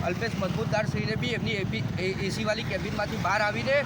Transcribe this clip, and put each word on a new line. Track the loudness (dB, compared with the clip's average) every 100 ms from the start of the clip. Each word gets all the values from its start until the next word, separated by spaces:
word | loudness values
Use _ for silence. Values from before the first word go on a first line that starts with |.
અલ્પેશ | -2 -2 -2 0
મજમુદારશ્રીને | 0 0 2 2 2 0 0
બી | 0 0
એમની | 0 0
એ | 0
પી, | 0 -2 -2 -2
એ-, |
એ | -2 0 -2
સી | 0
વાળી | 0 0
કેબિનમાંથી | -2 -2 -2 -2 -2 0
બહાર | 2 2
આવીને | 2 0 2 2